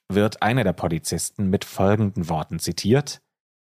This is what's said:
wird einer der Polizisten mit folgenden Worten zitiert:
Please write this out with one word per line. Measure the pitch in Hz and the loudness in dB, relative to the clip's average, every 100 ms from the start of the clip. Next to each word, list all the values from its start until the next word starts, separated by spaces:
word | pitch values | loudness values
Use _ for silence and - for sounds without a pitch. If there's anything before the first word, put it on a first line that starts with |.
| - | -2
wird | 95 101 - | 2 2 2
einer | 104 131 | 0 2
der | 95 | 0
Polizisten | 85 87 80 - 85 - - 95 | 0 -2 -2 -4 -6 -6 -4 0
mit | 95 - | 0 -2
folgenden | - 98 107 104 95 80 | 0 2 4 2 -2 -4
Worten | 85 - 82 | -4 -4 -6
zitiert: | - 85 98 135 143 - _ _ _ _ _ | -6 -4 2 2 2 -10 _ _ _ _ _